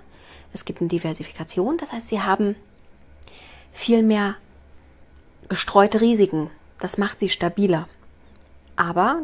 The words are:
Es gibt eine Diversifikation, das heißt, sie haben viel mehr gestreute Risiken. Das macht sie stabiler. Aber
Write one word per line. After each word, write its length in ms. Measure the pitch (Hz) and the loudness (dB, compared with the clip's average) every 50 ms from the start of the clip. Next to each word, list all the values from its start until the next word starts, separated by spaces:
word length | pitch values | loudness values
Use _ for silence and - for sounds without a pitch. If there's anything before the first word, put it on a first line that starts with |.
| - - - - - - - - - - | -8 -20 -20 -20 -20 -20 -20 -20 -20 -16
Es 140 | - - - | -14 -14 -10
gibt 160 | - - - | -10 -6 -4
eine 80 | 175 170 | -4 -2
Diversifikation, 880 | 170 170 - 160 160 - - - - - 165 - - - 180 233 320 339 | -2 -2 -4 -4 -8 -8 -10 -16 -12 -14 -12 -8 -4 -2 -2 -2 -2 -4
das 160 | - - - | -6 -8 -10
heißt, 160 | 233 226 - | -10 -8 -6
sie 120 | - 208 | -6 -4
haben 360 | 196 202 190 196 214 202 208 - - - - - - - - - - - - - - - - - - - - - - - | -2 0 0 0 0 -2 -2 -4 -10 -20 -20 -20 -20 -20 -20 -20 -20 -20 -20 -20 -20 -20 -20 -20 -20 -20 -20 -20 -20 -20
viel 320 | - - - - 233 226 220 | -18 -8 0 2 4 4 4
mehr 320 | 220 214 208 202 202 208 - - - - - - - - - - - - - - - - - - _ - - - - | 4 2 2 0 -4 -6 -8 -14 -20 -20 -20 -20 -20 -20 -20 -20 -20 -20 -20 -20 -20 -20 -20 -20 _ -20 -18 -10 -8
gestreute 540 | 190 - - - - 202 196 214 214 220 | -6 -6 -4 2 4 6 6 6 4 4
Risiken. 480 | 226 233 240 214 202 - - 156 151 156 - - - - - - | 4 4 4 4 4 2 2 -2 -4 -6 -8 -16 -20 -20 -18 -10
Das 160 | - 220 - - | -10 -8 -4 -2
macht 220 | 202 175 - - | -4 -4 -4 -4
sie 100 | - 185 | -4 -4
stabiler. 580 | - - - 175 185 - 202 196 180 156 165 - - - - - - - - - - - - - - - - - - | -2 -2 -2 -4 0 0 2 2 2 0 -2 -6 -14 -20 -20 -20 -20 -20 -20 -20 -20 -20 -20 -20 -20 -20 -20 -10 -2
Aber 460 | - - - 170 175 185 226 285 330 | -2 -2 0 2 2 2 2 2 -2